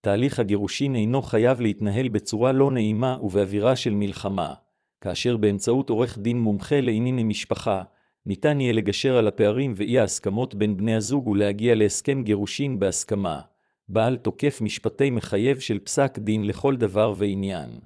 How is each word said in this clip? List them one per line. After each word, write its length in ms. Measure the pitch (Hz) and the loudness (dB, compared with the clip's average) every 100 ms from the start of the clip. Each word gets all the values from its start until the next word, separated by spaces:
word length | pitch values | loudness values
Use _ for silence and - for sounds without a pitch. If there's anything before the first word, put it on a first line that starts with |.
תהליך 380 | 104 101 135 135 | 0 2 0 0
הגירושין 580 | 107 101 101 - 139 127 | 0 0 -2 -2 -2 0
אינו 260 | 107 135 | 0 0
חייב 380 | 131 110 117 127 | 0 2 4 4
להתנהל 480 | 113 104 107 104 131 | 0 0 -2 0 0
בצורה 440 | 107 - 107 123 | -2 -2 0 2
לא 180 | 135 139 | 4 4
נעימה 480 | 131 107 110 131 127 | 4 0 0 0 -2
ובאווירה 540 | 107 92 95 101 110 127 | 0 0 0 2 2 2
של 180 | 123 | 0
מלחמה, 600 | 101 101 95 101 98 80 - _ _ _ _ | 0 -2 -4 -6 -4 -4 -8 _ _ _ _
כאשר 360 | 101 87 123 120 | -8 -4 -2 2
באמצעות 540 | 104 101 - 127 131 | 2 0 0 0 0
עורך 280 | 110 117 110 | 0 0 -2
דין 220 | 104 120 | -2 0
מומחה 400 | 110 101 - 143 | 0 0 0 0
לענייני 440 | 127 110 123 127 | 0 0 0 0
משפחה, 580 | 113 104 - 117 - 98 92 _ _ _ - | -2 -2 -4 -4 -2 -4 -4 _ _ _ -8
ניתן 340 | 98 151 147 | -2 0 2
יהיה 120 | 127 | 2
לגשר 440 | 110 104 101 131 127 | 2 0 0 2 4
על 120 | 110 | 2
הפערים 440 | - 104 113 139 98 | 4 2 2 -2 -2
ואי 220 | 104 123 | 0 2
ההסכמות 560 | 104 - 104 101 127 | 2 0 -4 -2 -4
בין 220 | 101 104 95 | -2 -2 0
בני 180 | 110 | 0
הזוג 340 | 110 104 143 120 | 0 0 -2 0
ולהגיע 460 | 101 104 101 117 | 0 0 0 2
להסכם 480 | 113 107 - - 139 | 4 4 2 -2 -2
גירושין 560 | 110 104 101 - 143 120 | 0 0 -2 -4 -4 0
בהסכמה, 600 | 95 87 - 101 95 76 - _ _ _ - | -2 -2 -4 -2 -2 -6 -10 _ _ _ -4
בעל 280 | 101 113 123 | 0 2 0
תוקף 440 | 113 - 147 - | -4 0 -2 0
משפטי 500 | 107 - 113 - 139 | -6 -4 -6 0 0
מחייב 480 | 120 - 101 120 139 | 0 -2 0 2 0
של 200 | - 104 | -2 -6
פסק 400 | - - 139 - | -4 0 0 0
דין 280 | 107 107 104 | -2 0 0
לכל 300 | 101 139 135 | 0 0 0
דבר 380 | 110 95 107 95 | 0 2 0 0
ועניין 540 | 101 98 98 92 62 57 | -2 -2 -4 -6 -10 -16